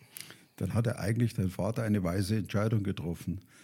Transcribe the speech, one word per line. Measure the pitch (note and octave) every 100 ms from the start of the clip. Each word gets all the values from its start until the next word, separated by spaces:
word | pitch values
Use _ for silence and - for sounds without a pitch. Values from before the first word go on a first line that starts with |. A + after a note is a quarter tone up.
| - - - - - -
Dann | F#2
hat | A#2+ A#2
er | -
eigentlich, | G2 A2+ A#2
dein | - F#2+
Vater, | - F#2+ A#2
eine | G#2+ G#2+
weise | F2 F#2+ F#2+ A2
Entscheidung | - G2+ A2 A2
getroffen, | F#2+ - E2+ E2 - E2 - -